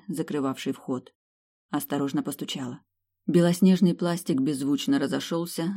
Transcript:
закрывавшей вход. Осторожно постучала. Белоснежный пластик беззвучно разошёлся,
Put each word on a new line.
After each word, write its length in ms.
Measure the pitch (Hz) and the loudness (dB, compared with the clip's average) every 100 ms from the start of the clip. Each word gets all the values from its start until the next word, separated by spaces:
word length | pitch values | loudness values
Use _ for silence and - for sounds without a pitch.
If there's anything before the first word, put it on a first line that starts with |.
| - | -6
закрывавшей 680 | 151 160 147 135 131 139 | -6 -4 -2 -2 -4 -6
вход. 400 | 131 - 123 - _ _ _ _ _ _ | -6 -6 -6 -8 _ _ _ _ _ _
Осторожно 540 | 147 - 143 139 147 | -6 -4 -2 -2 -2
постучала. 580 | 139 - - 151 123 131 _ _ _ _ - | -4 -6 -8 -8 -8 -12 _ _ _ _ 2
Белоснежный 680 | 170 170 175 190 180 180 | 4 4 6 6 6 4
пластик 460 | 170 175 170 - 135 | 4 -2 -2 -2 0
беззвучно 600 | 135 135 139 139 - 139 | 0 0 0 0 0 0
разошёлся, 760 | 135 135 - 170 175 - 165 | 0 -2 -2 -4 -4 -4 -4